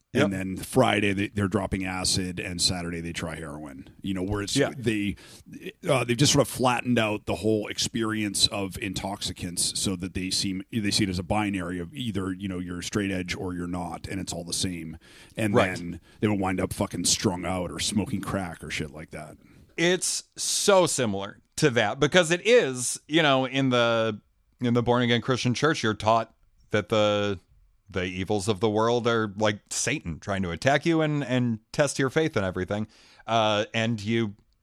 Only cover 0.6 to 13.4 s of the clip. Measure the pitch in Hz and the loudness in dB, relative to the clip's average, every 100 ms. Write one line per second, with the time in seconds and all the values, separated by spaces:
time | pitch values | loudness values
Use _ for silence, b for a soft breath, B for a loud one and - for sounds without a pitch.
0.6 | - 131 110 104 104 98 104 104 101 101 | 0 4 4 4 2 0 -2 -2 0 0
1.6 | 92 98 92 92 90 98 90 87 - 85 | 0 -2 -4 -4 -2 -2 -2 -6 -8 -2
2.6 | - 92 85 85 85 82 82 78 76 73 | -2 -2 -4 -6 -6 -6 -6 -8 -10 -12
3.6 | 76 69 - - 98 92 95 101 101 135 | -12 -14 -18 -12 -6 -4 -2 -2 -2 0
4.6 | 127 139 117 107 101 - B B - - | 0 0 -2 0 -2 -4 B B -20 -16
5.6 | - - 170 131 123 120 147 143 127 - | -16 -8 0 0 0 2 4 6 2 2
6.6 | 123 120 127 120 110 107 - 98 107 107 | 2 2 2 2 2 0 -2 -2 2 2
7.6 | 110 - - 117 110 110 104 98 - 107 | 0 -4 -4 -2 -2 0 -2 2 0 0
8.6 | 98 85 101 92 95 101 - 92 90 85 | -4 -6 -6 -4 -6 -6 -8 -6 -8 -4
9.6 | - - 107 90 90 98 92 - 98 92 | -4 -2 -2 -2 -4 -6 -4 -2 -2 -4
10.6 | - 120 101 - 98 92 85 104 104 98 | -4 -4 0 2 0 0 -2 0 0 -2
11.6 | 87 92 87 143 123 98 95 92 98 90 | -4 -6 -6 -8 -6 -4 -4 -4 -6 -6
12.6 | 90 87 85 110 98 95 90 - | -6 -8 -4 -2 0 -2 -4 -6